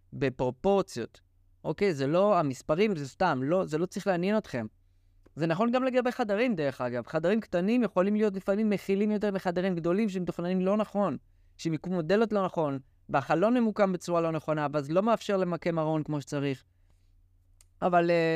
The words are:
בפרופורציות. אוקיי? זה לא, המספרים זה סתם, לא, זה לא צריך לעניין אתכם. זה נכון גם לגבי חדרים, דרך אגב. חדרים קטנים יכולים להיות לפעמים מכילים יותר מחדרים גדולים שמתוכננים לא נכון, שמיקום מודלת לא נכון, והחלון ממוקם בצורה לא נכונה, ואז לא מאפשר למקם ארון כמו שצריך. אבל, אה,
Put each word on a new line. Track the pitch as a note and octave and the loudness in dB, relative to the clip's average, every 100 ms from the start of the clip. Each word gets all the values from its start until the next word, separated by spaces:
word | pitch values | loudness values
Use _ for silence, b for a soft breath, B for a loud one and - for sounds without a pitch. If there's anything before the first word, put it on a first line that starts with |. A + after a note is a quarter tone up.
| _ | _
בפרופורציות. | C3 C3+ B2+ B2+ C3 G3 G3 - A#2+ A2 - _ _ _ _ | -4 -4 0 -4 0 2 2 0 -6 -10 -12 _ _ _ _
אוקיי? | D3+ D#3 G3 | -8 0 0
זה | C#3+ C3+ | 0 0
לא, | E3+ G3+ F3+ | 2 4 4
המספרים | D3 B2+ - D#3 A3 E3+ | 2 -4 -2 0 2 0
זה | C#3 | -6
סתם, | - F#3 C3 | -2 0 0
לא, | C3+ F#3 E3+ | 0 0 0
זה | D3+ | -2
לא | F3+ | -4
צריך | G3+ G3 | -4 -2
לעניין | F3 F#3 G#3+ | 0 0 0
אתכם. | - B2+ A2 - _ _ _ _ _ - | -2 -8 -8 -12 _ _ _ _ _ -4
זה | E3 | -2
נכון | E3 A#3 | 0 0
גם | B3+ | 0
לגבי | C4 B3 B3 | 0 0 -2
חדרים, | A#3+ A3 G3+ B3+ F3+ | -4 -2 0 0 0
דרך | C#3 - | -2 -2
אגב. | B2 A#2+ A2+ | -4 -4 -4
חדרים | D#3+ E3+ A3 | -2 0 0
קטנים | - F3 F#3 B3 | 0 -2 0 0
יכולים | A3 F3+ G3 G#3 | 0 0 2 2
להיות | G#3+ G3 | 0 -2
לפעמים | - G3 A3 | -2 0 0
מכילים | G3 - G3 G#3+ | 0 0 0 0
יותר | G#3 G#3 | 0 -2
מחדרים | G3 F#3 F3 F#3+ E3+ | -2 -2 -2 -2 -2
גדולים | E3 F#3 A3+ | 0 0 0
שמתוכננים | F#3 F3 - F3 F#3 | -2 -4 -4 -2 0
לא | F#3 G#3 | 2 0
נכון, | G3+ G3+ F#3+ B2 - _ _ - | 0 -2 -2 -4 -10 _ _ -8
שמיקום | E3 D#3 F3 | -4 -4 -2
מודלת | F#3 D#3 G#3 A3+ | -4 2 2 2
לא | G#3 F#3 | 0 -2
נכון, | - D3+ C3+ - _ - | 0 -2 -4 -10 _ -4
והחלון | D3 C3 D#3+ G#3 B3 | -2 2 2 4 4
ממוקם | A3+ G3+ G3 | 2 2 0
בצורה | F3+ - E3+ | 0 -2 0
לא | E3 | 0
נכונה, | D#3+ - D3+ D3 | -2 -2 -2 0
ואז | D3 C#3 | -2 0
לא | E3+ | 2
מאפשר | A3 A3 - G3 | 2 0 0 0
למקם | F3+ E3 F3+ E3 | 0 -2 -2 0
ארון | D#3 D#3 | 0 -2
כמו | D3+ D3+ | -2 -6
שצריך. | - D3 C#3+ C3 _ _ _ _ _ _ _ _ _ _ _ _ | -4 -4 -2 -4 _ _ _ _ _ _ _ _ _ _ _ _
אבל, | F#3 F3 E3+ | 2 4 4
אה, | E3+ E3 | 4 4